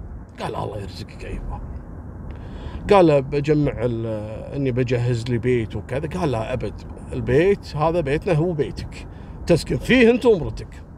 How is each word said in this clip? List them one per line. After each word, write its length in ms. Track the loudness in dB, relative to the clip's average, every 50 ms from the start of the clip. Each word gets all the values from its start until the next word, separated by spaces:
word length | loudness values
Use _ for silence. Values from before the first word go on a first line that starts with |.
| -8 -10 -12 -14 -14 -16 -12 -10
قال: 160 | -8 -8 -6
"الله 220 | -6 -6 -6 -6 -8
يرزقك." 440 | -10 -10 -10 -10 -12 -12 -12 -12 -10
"أيوة." 360 | -10 -8 -8 -8 -8 -8 -8 -8 -10 -12 -12 -12 -14 -14 -14 -14 -14 -14 -14 -12 -12 -12 -12 -12 -12 -12 -12 -12 -12 -10 -4 2 6
قال: 320 | 8 8 8 8 6 6
"بجمع 500 | 4 2 -2 0 2 4 4 4 4 2 0
ال-، 800 | 0 0 0 0 0 -2 -2 -4 -4 -6 -8 -8 -10 -10 -8 -4
إني 160 | -2 0 0
بجهز 520 | 2 2 2 2 2 2 2 2 0 0 0 0
لي 100 | -2 0
بيت 380 | 2 2 2 2 2 -2 -6
وكذا." 320 | -8 -6 -4 -4 -4 -4 -4 -4 -2
قال: 100 | 0 0
"لا 200 | 0 0 -2 -2
أبد، 220 | -4 -4 -4 -4 -6 -8 -12 -12 -14 -12 -12 -8
البيت 640 | -6 -4 0 2 4 4 6 4 4 2 -2 -6 -2
هذا 240 | 0 0 2 2 0
بيتنا، 340 | 0 0 0 0 0 2 2
هو 180 | 2 2 0
بيتك، 540 | 0 0 -2 -2 -4 -8 -10 -10 -10 -12 -14 -14 -14 -16 -16 -14 -14 -4 2
تسكن 300 | 2 2 4 2 0 -4
فيه 340 | -2 2 4 6 8 8 8
أنت 160 | 6 6 6
ومرتك." 560 | 4 4 4 2 -4 -6 -8 -10 -12 -14 -16 -16 -18 -18